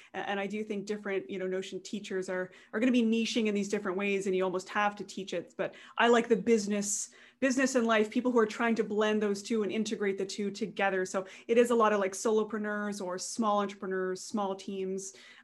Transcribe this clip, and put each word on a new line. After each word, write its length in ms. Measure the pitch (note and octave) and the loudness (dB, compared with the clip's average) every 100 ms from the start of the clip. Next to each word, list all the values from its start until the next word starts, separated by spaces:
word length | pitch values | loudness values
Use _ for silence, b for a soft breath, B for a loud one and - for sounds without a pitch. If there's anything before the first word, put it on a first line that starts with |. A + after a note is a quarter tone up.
| B | B
A-, 160 | G3 F#3 | -10 -6
and 100 | G3+ | -4
I 80 | G3 | -4
do 160 | G#3+ | -6
think 220 | G#3+ G#3 G3 | -6 -6 -6
different, 440 | G#3 G#3 F#3+ F#3+ | -6 -4 -4 -4
you 100 | G3 | -6
know, 80 | F#3 | -4
Notion 340 | F#3 F#3+ F#3 | -4 -6 -10
teachers 480 | - G#3 G3+ F#3+ F#3 | -8 -10 -6 -6 -4
are, 220 | F#3 F#3 B B | -4 -6 B B
are 60 | A3 | 0
gonna 120 | B3+ | 4
be 120 | B3 | 4
niching 440 | A3+ A3+ A3 B3+ G#3+ | 4 4 2 2 2
in 80 | G3+ | 0
these 140 | G3+ | 0
different 280 | G#3 G#3 F3+ | -2 -2 -2
ways, 300 | G3+ G3 G3 | 0 0 2
and 80 | F#3 | 0
you 80 | |
almost 260 | F#3+ F3+ F#3 | 0 -2 -4
have 260 | G#3+ G#3 G#3 | 0 0 0
to 60 | |
teach 300 | F#3 - F#3+ | -10 -10 -8
it. 200 | F3+ - - | -8 -8 -6
But 160 | F3+ - B B | -6 -8 B B
I 100 | A#3 | 6
like 200 | A#3+ A#3 | 6 4
the 80 | A3 | 2
business, 760 | G#3 A3+ G3+ G#3 G3+ - - B B B | 4 2 2 -2 -2 -6 -8 B B B
business 360 | C4+ B3+ C4 C4 | 0 2 2 2
and 120 | A3+ | 4
life, 220 | A3 G#3+ | 4 2
people 200 | B3 A#3+ | 0 2
who 60 | A#3+ | 4
are 60 | G#3+ | 2
trying 300 | - A#3 A3+ | 2 0 2
to 80 | |
blend 380 | G#3+ G#3 G#3+ G#3+ | 0 2 2 2
those 200 | G#3 G3+ | 0 -2
two 220 | - A3+ | -2 -2
and 80 | G#3 | 0
integrate 460 | A3 G#3+ G#3+ G3+ G3 | -2 -2 -2 -2 -2
the 80 | F#3+ | -4
two 260 | - G3+ | -4 -6
together. 540 | G3 G#3 G#3 G3 F#3+ F#3 | -4 -6 -2 0 0 -2
So 200 | G3 F#3 B B | -4 -8 B B
it 100 | A#3 | 4
is 140 | A#3 | 6
a 40 | A#3 | 6
lot 180 | G#3+ | 4
of, 60 | G#3 | 4
like, 120 | G3 | 0
solopreneurs 920 | G3 A#3+ G#3+ G#3 A3 G#3 G#3 G#3 G3+ | -2 0 0 0 -4 -4 -4 -6 -6
or 140 | F3+ F3+ | -6 -6
small 420 | - - A3+ G#3 | -6 -2 0 2
entrepreneurs, 640 | G3+ G3+ G3 F#3 F#3 F#3 | 0 -4 -6 -2 -2 -4
small 340 | - G#3+ G3 F#3+ | -6 -4 -2 -4
teams. 580 | - G3 F#3+ F#3+ F#3+ - B B | -6 -6 -4 -6 -8 -16 B B